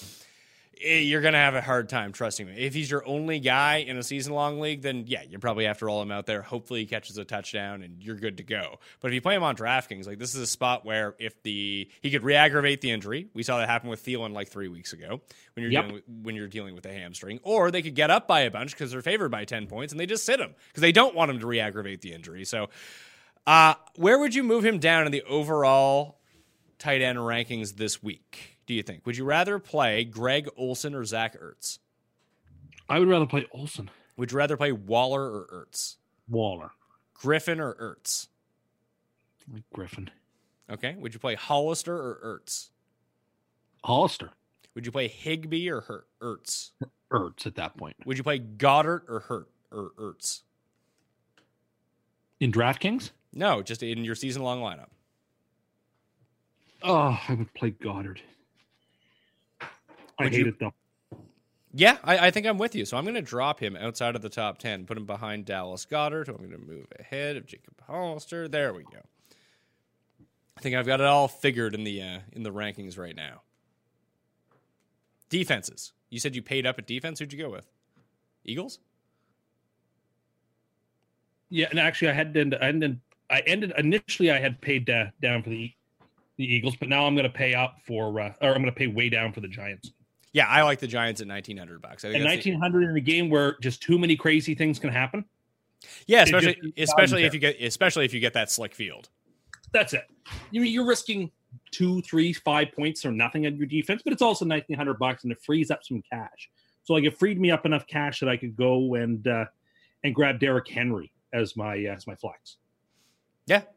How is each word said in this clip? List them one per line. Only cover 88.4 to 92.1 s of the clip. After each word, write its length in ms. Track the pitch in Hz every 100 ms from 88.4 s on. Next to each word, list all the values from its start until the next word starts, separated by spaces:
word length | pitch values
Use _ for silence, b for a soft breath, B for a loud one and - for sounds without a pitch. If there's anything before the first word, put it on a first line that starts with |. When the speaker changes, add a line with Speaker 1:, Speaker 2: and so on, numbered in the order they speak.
Speaker 2:
or 80 | 143
I'm 120 | 135
gonna 100 | 131
pay 160 | 123 131
way 200 | 107 120
down 240 | 117 113
for 80 | 107
the 80 | 98
Giants. 460 | 101 101 95 - - _ _ _
Speaker 1:
Yeah, 160 | 147 110
I 140 | 139
like 160 | 151 139
the 80 | 127
Giants 360 | 120 117 107
at 60 | 101
nineteen 300 | 101 95 98
hundred 240 | 85 85
bucks. 240 | - -
I 40 |
think 80 | 104